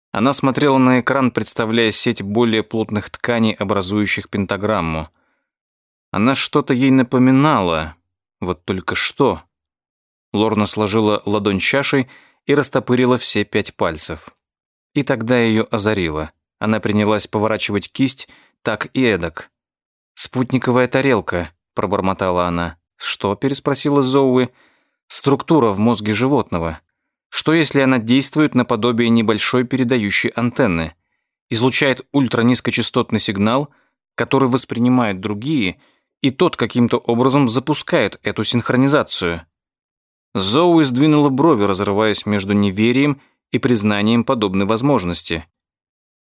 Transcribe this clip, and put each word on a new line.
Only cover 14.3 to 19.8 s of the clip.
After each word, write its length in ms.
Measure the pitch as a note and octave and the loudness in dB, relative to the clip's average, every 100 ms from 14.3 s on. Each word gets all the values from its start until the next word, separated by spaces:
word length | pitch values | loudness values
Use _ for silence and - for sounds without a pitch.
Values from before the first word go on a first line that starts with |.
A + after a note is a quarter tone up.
| _ _ _ _ _ _ D3 | _ _ _ _ _ _ -6
И 80 | |
тогда 360 | C#3 B2+ A2+ B2 | -2 -2 2 2
её 280 | A2+ A2 A2 | 4 2 0
озарило. 600 | A2+ G#2 G#2 E2+ D2+ D#2 _ _ - | -2 0 0 -2 -4 -8 _ _ -8
Она 220 | G#2+ G#2+ | -2 -2
принялась 480 | G#2+ G#2 G#2 G#2+ - | 0 0 2 0 -2
поворачивать 640 | G#2+ G#2+ G#2+ - G2+ - | -2 -2 -2 -2 -4 -6
кисть 360 | - C3 - - - _ _ | -2 -2 -2 -8 -20 _ _
так 260 | - G#2+ - | -6 -6 -6
и 100 | C3 | -2
эдак. 480 | B2 F#2+ E2 - - _ _ _ | 0 0 -2 -10 -20 _ _ _